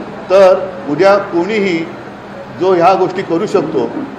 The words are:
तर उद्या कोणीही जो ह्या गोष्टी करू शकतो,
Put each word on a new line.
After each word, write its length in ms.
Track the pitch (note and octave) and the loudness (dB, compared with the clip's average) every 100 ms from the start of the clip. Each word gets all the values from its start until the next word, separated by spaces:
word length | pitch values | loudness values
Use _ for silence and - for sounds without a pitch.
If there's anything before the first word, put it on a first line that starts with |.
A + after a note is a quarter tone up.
| - - - | -10 -10 2
तर 240 | F#3+ F#3+ F#3+ - - - | 6 6 6 0 -8 -6
उद्या 280 | D3 F#3+ G3+ | 2 4 2
कोणीही 720 | - E3+ F3 A3 G3 E3 E3 - - - - - - B2 | 0 -2 -2 0 0 -2 -4 -10 -16 -16 -16 -16 -14 -4
जो 140 | F3+ | 0
ह्या 200 | F3+ E3+ | 4 4
गोष्टी 280 | F#3 F#3 F#3+ | 4 2 -2
करू 240 | F#3 E3+ G#3 | -2 -2 0
शकतो, 440 | G3 D#3 D#3+ A#2 - - | 0 0 -2 -2 -4 -10